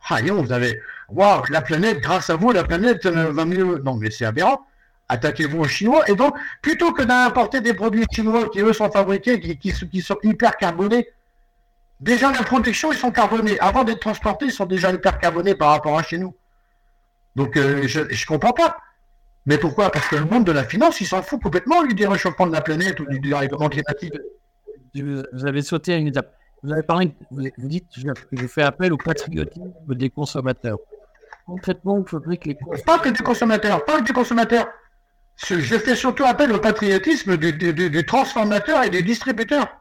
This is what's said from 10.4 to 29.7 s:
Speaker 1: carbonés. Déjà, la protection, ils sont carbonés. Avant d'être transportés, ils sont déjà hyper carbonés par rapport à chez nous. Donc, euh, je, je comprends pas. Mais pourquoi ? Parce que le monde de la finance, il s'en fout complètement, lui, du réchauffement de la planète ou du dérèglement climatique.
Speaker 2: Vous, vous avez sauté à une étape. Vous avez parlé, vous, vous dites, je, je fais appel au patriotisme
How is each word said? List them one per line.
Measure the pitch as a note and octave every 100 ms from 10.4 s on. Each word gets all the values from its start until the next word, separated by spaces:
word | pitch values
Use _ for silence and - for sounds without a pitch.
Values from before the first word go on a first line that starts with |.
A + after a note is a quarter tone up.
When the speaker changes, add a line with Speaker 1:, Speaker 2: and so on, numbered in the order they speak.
| A3+ -
Speaker 1:
carbonés. | F#3 E3+ G3+ A#3 A#3 _ _ _ _ _ _ _ _ _
Déjà, | C3+ A#3+ C4+
la | C4
protection, | A#3 B3+ A3+ G3+ D#4
ils | D4+
sont | B3
carbonés. | - G#3 A3+ G#3+ G3+
Avant | F#3+ G#3
d'être | A#3+ A3
transportés, | - G#3 A3 G3 C#4+
ils |
sont | - F#3+
déjà | F#3 F#3
hyper | F#3 F#3+ -
carbonés | F3 E3 F3+
par | G3 D3+
rapport | D3+ D3+ D3+
à |
chez | D#3+ E3+
nous. | F#3 - _ _ _ _ _ _ _ _ _ -
Donc, | C#3 D#3+
euh, | C#3 C#3+ C#3
je, | A#2+ D3+
je | B2 -
comprends | D#3 A3+
pas. | B3 E4 E4 - _ _ _ _ _ -
Mais | D3
pourquoi ? | D#3 C#3 G3
Parce | D#3 -
que | D3+
le |
monde | D#3 A3+
de | G3+
la | D3
finance, | B2 F3+ E4 -
il | G3
s'en | F#3+
fout | - B3+
complètement, | G#3 E3+ A#3 E4+
lui, | D4+
du | G3 G3+
réchauffement | G3 F#3 E3 F#3
de |
la | D#3+
planète | - D#3 F#3+ -
ou | C#3+
du | C3+
dérèglement | C#3 C#3+ C#3 C#3 D3+
climatique. | D3 D3 - F3 D3 - - _ _ - - _ C#3
Speaker 2:
Vous, | C#3+ C#3 C3+
vous | B2+ C#3
avez | C#3
sauté | C#3+ E3 D#3
à | E3+
une | D3+
étape. | C3+ - _ _ _
Vous | C#3
avez | D#3
parlé, | D3+ E3+ F3+ C#3+ -
vous, | C3 C3 -
vous | C3
dites, | E3 F3 -
je, | C3+ C3 -
je | C3 B2
fais | -
appel | C#3+ C#3 F#3
au | D3+
patriotisme | - D#3 - D#3+ D3+ E3+ F3+